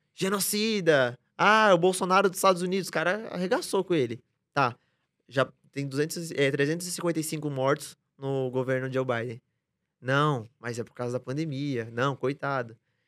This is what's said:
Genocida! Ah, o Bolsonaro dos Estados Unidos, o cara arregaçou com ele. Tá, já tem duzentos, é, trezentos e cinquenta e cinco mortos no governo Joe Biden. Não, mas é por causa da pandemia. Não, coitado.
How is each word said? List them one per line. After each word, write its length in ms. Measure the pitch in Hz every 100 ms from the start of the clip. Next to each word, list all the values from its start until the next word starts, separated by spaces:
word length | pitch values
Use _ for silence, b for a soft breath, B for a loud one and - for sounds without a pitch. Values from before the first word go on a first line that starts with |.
| _
Genocida! 1040 | - 190 202 - 208 220 214 160 143 123 123 _ -
Ah, 360 | 190 220 214
o 40 | 175
Bolsonaro 520 | 185 185 185 190 196
dos 80 | 180
Estados 240 | 190 175
Unidos, 260 | 180 190 -
o 40 |
cara 340 | 160 165 214 226
arregaçou 500 | 180 180 285 - 196
com 100 | 185
ele. 280 | 170 120 123 _ _ _
Tá, 220 | 143 123 - _ _ _ _ _
já 200 | 131 131 - _
tem 120 | 139
duzentos, 460 | 139 135 160 180 165
é, 180 | - 139
trezentos 340 | 143 143 170 180
e 60 |
cinquenta 260 | - 170 160
e 60 |
cinco 260 | 156 156 147
mortos 480 | 135 131 143 - - _ -
no 320 | 139 135 127
governo 420 | 127 127 131 131
Joe 100 | 131
Biden. 380 | 131 117 123 117 _ _ _ _ _ _
Não, 480 | 123 139 151 131 107 _
mas 200 | 117 117
é 60 |
por 80 | 107
causa 220 | - 120
da 40 | 123
pandemia. 680 | 127 139 160 135 143 120 113
Não, 240 | 117 139
coitado. 640 | 139 131 143 143 135 113 110 _ _